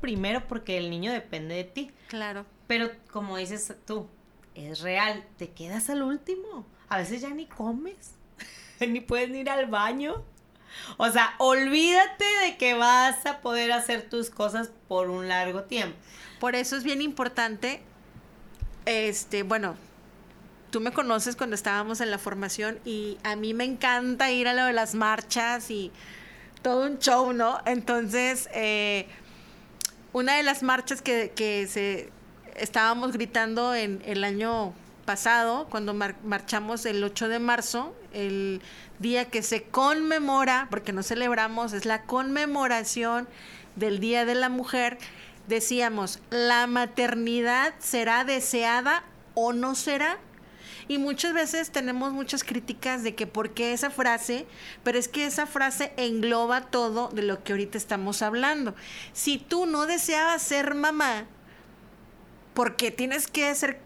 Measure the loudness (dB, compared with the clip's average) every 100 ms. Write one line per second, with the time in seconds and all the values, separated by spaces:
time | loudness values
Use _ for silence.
0 | -4 -2 -2 -2 -4 -6 -4 -4 -4 -4
1 | -4 -6 -6 -10 -8 -8 -8 -10 -10 -14
2 | -14 -8 -8 -8 -12 -18 -4 -2 -2 -6
3 | -12 -8 -6 -6 -6 -6 -8 -10 -8 -8
4 | -8 -16 -20 -20 -20 -16 -12 -8 -2 2
5 | 2 0 -10 -14 -14 -12 -8 -4 -2 -2
6 | -2 -4 -4 -8 -8 -12 -14 -20 -6 -4
7 | -2 -4 -6 -8 -10 -6 -6 -4 -8 -12
8 | -18 -20 -20 -20 -20 -18 -20 -6 -2 -2
9 | -2 -2 -2 -4 -2 0 0 0 0 0
10 | -4 -6 -10 -20 -20 -20 -20 -16 -14 0
11 | 4 6 4 4 6 6 6 6 6 6
12 | 6 2 2 4 2 2 2 6 8 8
13 | 6 2 -4 -4 -2 0 2 2 2 -2
14 | -2 -4 -4 -2 -2 0 -4 -10 -2 0
15 | 0 -2 0 0 0 -4 -4 -4 -4 -6
16 | -18 -20 -20 -4 -2 0 0 -2 -2 0
17 | -2 -2 -2 0 -2 -2 -6 -6 -12 -20
18 | -20 -20 -20 -20 -20 -8 -8 -4 0 2
19 | 2 -2 -2 -2 0 0 0 -6 -14 -20
20 | -20 -20 -20 -20 -20 -20 -6 -2 0 0
21 | 2 2 0 -2 -2 -2 0 0 0 -2
22 | -2 -2 -4 -4 -4 -2 -4 -4 -6 -4
23 | -4 -6 -4 -2 -2 -2 -2 0 2 2
24 | 0 2 2 4 2 4 4 4 0 2
25 | 2 2 0 -2 0 -2 -4 -6 -6 -10
26 | -18 -18 -18 -20 -20 -4 0 2 2 2
27 | 4 6 4 2 2 2 0 0 0 0
28 | 2 2 2 0 -4 -2 0 2 2 0
29 | -4 -12 -20 -20 -20 -20 -20 -10 -10 -10
30 | -6 -2 2 4 2 2 2 2 0 -4
31 | 0 0 0 -2 0 0 -2 -2 -2 -2
32 | -6 -16 -20 -20 -16 -8 -2 2 4 2
33 | 0 -2 -2 0 0 0 0 0 -2 -4
34 | -4 -2 0 0 0 0 -2 -6 -18 -10
35 | -4 0 4 4 4 0 -2 -4 -4 -2
36 | -2 -4 -4 -4 -2 -4 -2 -4 -2 0
37 | -2 -2 -2 0 2 2 2 -4 -4 -10
38 | -12 -6 -4 -2 -2 -4 -8 -18 -20 -6
39 | 0 0 0 -2 -2 -2 0 4 4 4
40 | 2 2 4 4 4 4 0 -4 -4 -4
41 | -2 0 2 2 0 0 -4 -2 -2 -2
42 | 0 -2 0 0 0 0 2 2 0 -2
43 | 0 0 -4 -12 -20 -20 -16 -4 0 0
44 | 2 2 4 2 2 0 -2 0 0 -2
45 | -12 -16 -20 -18 -2 0 2 2 2 0
46 | -4 -6 -4 0 4 4 4 2 0 2
47 | 0 2 0 2 2 4 2 0 -2 0
48 | 4 4 4 0 0 2 2 2 4 2
49 | -2 -14 -6 0 0 2 0 -2 0 0
50 | 0 -2 -8 -20 -20 -20 -18 -14 -4 -2
51 | 0 0 0 0 0 -2 -2 -2 -2 -2
52 | -2 -4 -4 -4 -2 -4 -4 -6 -4 -2
53 | -4 -4 -4 -4 -4 -2 -2 0 -2 2
54 | 2 2 0 -4 -6 -14 -18 -4 0 2
55 | 0 -2 -2 0 -2 0 0 0 -4 -2
56 | 0 0 2 2 4 2 2 0 0 0
57 | -2 0 0 -2 -2 -2 -2 -4 -4 -2
58 | -2 0 0 2 2 2 -2 -6 -14 -14
59 | -12 -4 0 -2 0 0 2 0 0 0
60 | 2 2 4 2 0 0 0 2 2 2
61 | 2 0 -6 -16 -20 -20 -20 -20 -20 -20
62 | -20 -20 -20 -20 -4 0 0 0 -2 -2
63 | -2 0 -2 0 0 2 0 -2